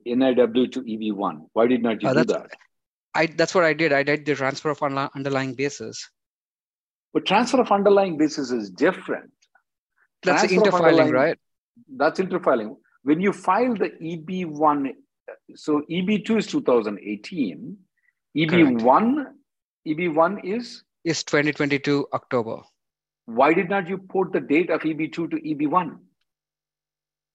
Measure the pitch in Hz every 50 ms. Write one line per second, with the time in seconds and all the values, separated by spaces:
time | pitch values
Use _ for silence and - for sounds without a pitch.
0 | _ 120 120 127 135 131 120 123 120 113 113 127 123 120 - 131 127 117 110 110
1 | 110 107 101 95 101 90 78 76 - - - 110 117 120 127 120 113 117 110 92
2 | - 135 131 147 160 - - - - - - - _ _ _ _ _ _ _ _
3 | _ _ - 170 160 160 156 160 165 - - 190 170 156 151 151 165 156 143 139
4 | 139 147 147 151 147 151 143 131 135 131 135 - - 156 143 - 151 139 135 135
5 | 139 - - 139 135 139 139 131 135 135 123 123 139 143 - - 110 113 117 -
6 | - - _ _ _ _ _ _ _ _ _ _ _ _ _ _ _ _ _ _
7 | _ _ - 156 151 - 185 214 247 233 - 247 226 - 208 196 196 208 202 196
8 | 196 190 160 143 156 147 - 151 139 120 127 117 104 98 90 90 135 180 185 -
9 | - - 123 80 - - _ _ _ _ _ _ _ _ _ _ _ _ _ _
10 | _ _ _ _ - 185 208 233 208 - 185 185 214 202 180 175 165 160 165 160
11 | 156 - 127 127 139 165 - - _ _ _ _ _ _ _ - _ - 135 123
12 | 139 160 160 - 190 170 180 170 - 165 139 113 107 110 135 - _ _ _ _
13 | - 135 156 165 190 202 - - - 185 185 220 254 254 233 185 196 156 - -
14 | 165 160 175 160 156 180 185 185 180 160 147 147 156 151 147 143 139 131 - -
15 | _ _ _ _ _ - - - _ - 135 - - 156 151 147 143 - 165 180
16 | 185 190 214 190 - - 226 214 - - - 147 127 - 123 117 104 107 104 95
17 | - 101 107 104 - - 196 165 127 92 76 78 113 156 202 - _ _ _ _
18 | _ _ _ _ _ _ - 143 165 156 175 175 160 139 123 113 113 123 135 165
19 | 214 240 277 311 262 - - _ _ _ _ _ _ _ _ _ - 165 151 156
20 | 180 175 147 165 165 175 202 196 - 180 208 240 240 - - - _ _ _ _
21 | - 165 151 - - - - 147 143 151 143 - 151 139 143 135 - 147 143 143
22 | 135 - - 127 - _ 131 120 107 110 - - - _ _ _ _ _ _ _
23 | _ _ _ _ _ 117 113 120 135 151 165 185 190 165 202 196 185 165 190 185
24 | - - - 190 190 185 - 175 131 117 139 165 180 180 170 156 - 156 160 143
25 | 160 139 - 170 170 143 160 151 - 151 151 139 151 143 165 180 175 - - -
26 | _ _ _ _ _ _ _ _ _ _ _ _ _ _ _ _ _ _ _ _
27 | _ _ _ _ _ _